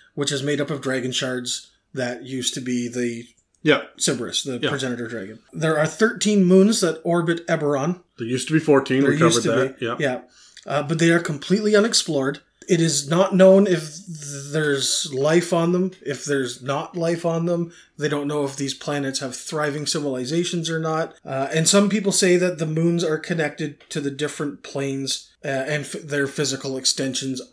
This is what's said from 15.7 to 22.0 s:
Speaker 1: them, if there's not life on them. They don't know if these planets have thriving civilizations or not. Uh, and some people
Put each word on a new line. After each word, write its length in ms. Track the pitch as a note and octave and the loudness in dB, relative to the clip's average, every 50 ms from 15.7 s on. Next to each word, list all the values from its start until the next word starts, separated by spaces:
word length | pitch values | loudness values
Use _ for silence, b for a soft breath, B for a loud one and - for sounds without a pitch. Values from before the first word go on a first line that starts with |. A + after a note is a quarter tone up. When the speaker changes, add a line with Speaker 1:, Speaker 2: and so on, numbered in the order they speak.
Speaker 1:
them, 220 | F3+ F3+ F#3 F#3 F#3 - - | 2 2 0 -2 -4 -8 -8
if 220 | C#3 C#3 - - | -8 -8 -6 -4
there's 380 | C#3+ C#3+ C#3 C3 A#2+ B2 - B2 | -2 -2 -2 -2 -4 -6 -8 -6
not 340 | C3+ C#3 D3 E3 - - | -6 -4 -4 -6 -6 -6
life 280 | F3 E3 E3+ E3+ E3 E3+ | -4 -2 -2 -2 0 -2
on 220 | E3+ E3 E3 E3 | -2 -2 0 0
them. 260 | E3+ F3 E3+ E3+ E3 B B B B B | 0 -2 -2 -4 -6 B B B B B
They 120 | - C#3+ D3+ | -6 -4 -2
don't 180 | D3 D3 C#3+ | -2 -2 -2
know 180 | C#3+ D3+ D3 C#3+ | -2 -2 -2 -2
if 120 | C#3 C3+ | -4 -4
these 180 | C#3 C#3 C3+ - | -6 -6 -6 -6
planets 460 | - - D#3 D3 C#3+ C#3 C3+ C3+ - | -6 -6 -4 -4 -2 -2 -4 -4 -4
have 160 | C#3+ C3 B2 | -6 -8 -8
thriving 500 | - - - D#3+ D#3 D3+ D3 C#3 D3+ D3 | -10 -10 -8 -4 -4 -2 -2 -4 -4 -4
civilizations 800 | - - E3 C#3+ C#3+ C3 B2+ B2+ B2 D#3 E3+ F3+ F3 F#3 F3 D#3+ D#3 | -4 -4 -2 -2 -2 -4 -4 -4 -2 -2 -2 -2 -2 -4 -4 -4 -4
or 120 | E3 D#3+ | -4 -2
not. 340 | D#3+ D#3+ D#3+ D#3 E3 - - _ _ | -2 -2 -2 -2 -4 -4 -8 _ _
Uh, 240 | C#3+ C3+ C3+ C3+ C#3 D3+ | -8 -4 -4 -4 -2 0
and 160 | D#3+ D#3+ E3 | 0 2 4
some 200 | - G3+ G#3 G3 | 4 4 4 4
people 220 | F#3 A3 | 2 0